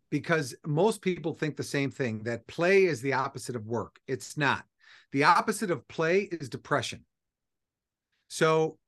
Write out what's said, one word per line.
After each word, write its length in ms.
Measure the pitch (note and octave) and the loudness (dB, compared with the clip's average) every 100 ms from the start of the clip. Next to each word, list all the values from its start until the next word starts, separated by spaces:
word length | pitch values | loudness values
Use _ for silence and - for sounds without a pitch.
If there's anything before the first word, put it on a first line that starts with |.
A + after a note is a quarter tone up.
| _ | _
because 460 | D3 - D#3+ C3+ - D#3+ | -6 0 0 0 -8 -4
most 360 | D3 G#3 A3 | 2 2 2
people 300 | F#3+ F3 D#3+ | -2 -2 -4
think 220 | C3+ D#3 - | -4 -4 -4
the 80 | |
same 280 | B2 C#3+ C#3 | -4 -2 -2
thing, 320 | - B2+ A2 | -2 -4 -4
that 240 | G#2+ A#2 - | -6 -6 -8
play 380 | - F3 G3 F#3 | 0 4 6 4
is 140 | C3 | 2
the 120 | C3 | -2
opposite 420 | C3 B2 B2+ - A#2+ | -2 -2 -6 -8 -8
of 120 | G#2+ | -4
work. 320 | A#2 F2 _ - | -4 -4 _ -8
It's 280 | A2 - - | -8 -8 0
not. 300 | C#3 G#2 - _ - - _ | 2 0 -4 _ -20 -20 _
The 140 | C#3 D3 | 2 6
opposite 440 | F3 A3+ G#3+ G#3 | 6 2 -2 -2
of 180 | D3+ - | -4 -6
play 340 | - D#3+ F#3+ G3+ | -2 2 2 0
is 180 | E3+ B2+ | -8 -10
depression. 560 | B2 - C#3+ A#2 - - _ _ _ _ _ _ _ _ _ _ _ _ | -12 -2 -2 -2 -10 -16 _ _ _ _ _ _ _ _ _ _ _ _
So 480 | - D#3+ D#3+ D#3+ - | 0 2 4 0 -4